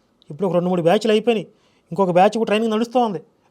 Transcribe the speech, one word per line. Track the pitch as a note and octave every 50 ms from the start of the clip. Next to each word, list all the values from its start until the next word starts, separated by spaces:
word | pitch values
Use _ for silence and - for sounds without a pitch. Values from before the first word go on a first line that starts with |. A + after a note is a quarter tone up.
| _ _ _ _ _ _
ఇప్పుడు | D#3 C#3 G3+ F3+
ఒక | E3+
రెండు | F3 F3 F3+
మూడు | F#3 F3
బ్యాచ్లు | D#3+ E3 F#3+ A3 - A3+
అయిపోయినాయి, | G#3+ A3 G#3+ A#3+ A3+ G#3 D#3 - _ _ _ _ _ _ _ _
ఇంకొక | E3+ F3 G3 F3+
బ్యాచ్కు | E3+ F3 F#3 G#3+ G#3+ A3 A3+
ట్రైనింగ్ | A3 G#3 G#3+ A3+ A3+
నడుస్తూ | G#3+ G#3+ A#3 A3+ - B3+
ఉంది. | A#3+ A3 F#3 D3+ - _ _ _ _ _